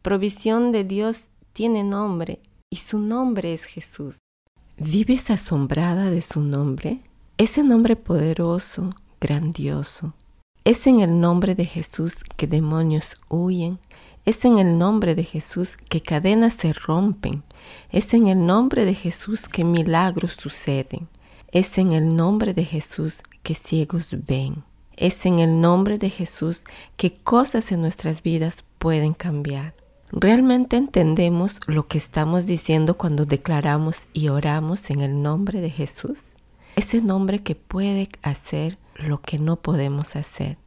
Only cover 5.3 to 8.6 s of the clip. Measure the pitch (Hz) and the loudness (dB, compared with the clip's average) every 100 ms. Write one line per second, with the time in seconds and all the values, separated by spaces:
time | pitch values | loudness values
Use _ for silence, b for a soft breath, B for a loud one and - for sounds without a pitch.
5.3 | 214 - 156 135 147 170 175 196 170 165 | -2 0 -2 0 0 0 0 0 -2 -2
6.3 | - 147 143 143 135 - 254 - _ - | -2 -2 -2 -2 -4 -6 -8 -10 _ -20
7.3 | - 220 - 285 233 226 226 - 170 151 | 0 0 4 4 4 4 0 0 0 0
8.3 | 160 170 175 | 0 0 -2